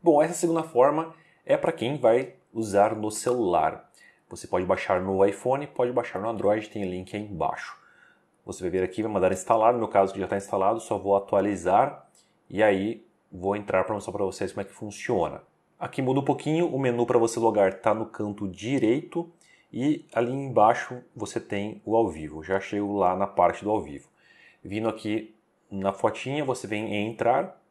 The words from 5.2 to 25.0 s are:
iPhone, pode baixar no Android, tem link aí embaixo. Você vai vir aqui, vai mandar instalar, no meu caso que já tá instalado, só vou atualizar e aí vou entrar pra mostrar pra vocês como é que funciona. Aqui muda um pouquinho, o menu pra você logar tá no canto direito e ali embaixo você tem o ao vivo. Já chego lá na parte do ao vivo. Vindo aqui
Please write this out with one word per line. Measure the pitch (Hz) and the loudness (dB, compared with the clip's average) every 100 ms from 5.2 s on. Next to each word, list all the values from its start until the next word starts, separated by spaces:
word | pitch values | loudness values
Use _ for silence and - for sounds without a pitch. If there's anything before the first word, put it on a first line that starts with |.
iPhone, | 98 98 123 135 147 | 2 2 -2 -2 -4
pode | - 123 | -4 -2
baixar | 123 117 92 | 0 -4 -6
no | 107 | -6
Android, | 110 101 110 107 | -2 0 0 -2
tem | 107 | -8
link | 95 90 92 104 | -6 -6 -8 -10
aí | |
embaixo. | 104 90 76 - - - _ _ _ _ _ _ - | -8 -6 -4 -6 -12 -16 _ _ _ _ _ _ -14
Você | 92 | -8
vai | 92 | -4
vir | 90 | -2
aqui, | - - | -2 -2
vai | 110 | -2
mandar | 101 92 | 2 2
instalar, | 95 - 113 110 | 0 2 4 4
no | 123 | 4
meu | 107 | 2
caso | 101 98 | 4 4
que | 98 | 2
já | 92 | -4
tá | 101 | -4
instalado, | 98 101 95 113 | -2 0 2 0
só | - 104 | -2 -4
vou | 92 98 | 2 2
atualizar | - 101 98 95 85 98 139 - _ _ _ _ _ | 4 0 2 0 2 4 4 -2 _ _ _ _ _
e | 90 | 2
aí | 107 98 101 113 _ _ _ | 4 4 0 -6 _ _ _
vou | 90 92 104 | -6 -4 -4
entrar | 101 92 | 0 0
pra | 92 | 0
mostrar | 104 98 | -4 -6
pra | 98 | -4
vocês | 95 - 95 | -4 -4 -8
como | - | -6
é | 98 | -10
que | |
funciona. | - 107 - - 113 80 - _ _ _ _ | -10 -14 -12 -2 0 0 -4 _ _ _ _
Aqui | - - | -10 -4
muda | 131 131 | 0 0
um | |
pouquinho, | 135 135 147 160 175 | 0 -2 0 0 0
o | 131 | 0
menu | 131 120 120 | 0 0 4
pra | 120 | 4
você | 113 117 | 4 2
logar | 113 104 95 95 | 2 4 2 2
tá | 113 | 0
no | 107 | 0
canto | 110 - 104 104 101 | -4 -6 -6 -4 -8
direito | 92 104 135 110 127 156 170 165 _ _ _ _ | -6 -2 0 2 2 0 -8 -8 _ _ _ _
e | - 135 156 - | -4 0 -2 -2
ali | - 120 | -2 0
embaixo | 135 139 110 107 120 - 123 - - | -2 -2 4 4 4 -2 -12 -14 -12
você | 104 - | -8 -8
tem | - 101 104 - - | -6 -6 -6 -8 -2
o | 113 | 2
ao | 107 | 2
vivo. | 78 76 78 | -2 -10 -12
Já | 78 95 | -4 -4
chego | - 104 101 | -2 -4 -2
lá | 101 92 92 | 0 2 2
na | 98 | -2
parte | - 87 82 | 2 2 2
do | 101 | -2
ao | 107 | -4
vivo. | 82 71 _ _ _ _ - _ | -4 -14 _ _ _ _ -20 _
Vindo | - 101 110 | -8 -4 -4
aqui | 110 | -4